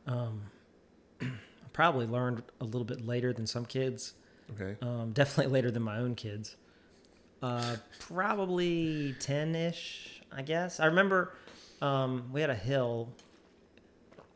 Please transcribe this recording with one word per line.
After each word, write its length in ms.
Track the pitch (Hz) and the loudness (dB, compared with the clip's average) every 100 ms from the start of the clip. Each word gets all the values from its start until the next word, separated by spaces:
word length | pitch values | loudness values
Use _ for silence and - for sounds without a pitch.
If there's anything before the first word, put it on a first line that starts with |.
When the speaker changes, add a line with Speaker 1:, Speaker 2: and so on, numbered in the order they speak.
| 147 | -6
Speaker 1:
Um, 360 | 123 117 107 104 - - - | -4 -4 -6 -10 -16 -20 -20
<clears throat> 400 | _ - _ - | _ -20 _ -8
I 40 | 127 117 - - - | -8 -8 -14 -20 -8
probably 340 | - 170 131 113 | 2 4 4 0
learned 360 | 123 127 117 - - | 0 0 -2 -6 -10
a 40 | 113 | -6
little 180 | 120 117 | -4 -4
bit 200 | 123 113 | -4 -2
later 260 | 123 123 | 0 0
than 140 | 113 110 | 0 -2
some 200 | 120 117 | -4 -4
kids. 480 | 131 131 117 - - - - - | -2 -2 -2 -10 -14 -20 -20 -14
Speaker 2:
Okay. 220 | 104 95 104 | -8 -6 -4
Speaker 1:
Um, 300 | 120 120 113 | -4 -4 -2
definitely 400 | 113 139 - 135 | 2 4 4 4
later 160 | 135 120 | 4 4
than 120 | 113 | 0
my 140 | 110 107 | -2 0
own 160 | 123 117 | -2 -2
kids. 400 | 107 104 107 - - - - - - - - - | -6 -8 -10 -16 -20 -20 -20 -20 -20 -20 -20 -8
Uh, 340 | 123 120 117 113 - - | -4 -2 -2 -4 -10 -18
probably 1160 | - 175 208 208 190 180 175 170 160 151 143 131 | -8 -2 0 0 2 2 2 2 2 0 -2 -2
ten-ish, 1000 | - 143 160 165 170 170 - - - - - | -2 0 0 0 0 -2 -10 -12 -14 -18 -14
I 100 | 135 | -10
guess. 380 | 139 160 180 - | -2 0 0 4
I 80 | 160 | 6
remember, 460 | 175 196 190 175 - - - - - | 8 6 4 2 -6 -20 -20 -20 -2
um, 480 | 143 135 131 127 123 | 0 2 2 -2 -4
we 80 | 139 | 0
had 80 | 151 | 0
a 60 | 113 | 0
hill. 540 | 113 139 123 117 117 - - - - - - - - - - - - | 0 2 2 0 -4 -10 -20 -20 -20 -20 -20 -20 -20 -20 -20 -20 -20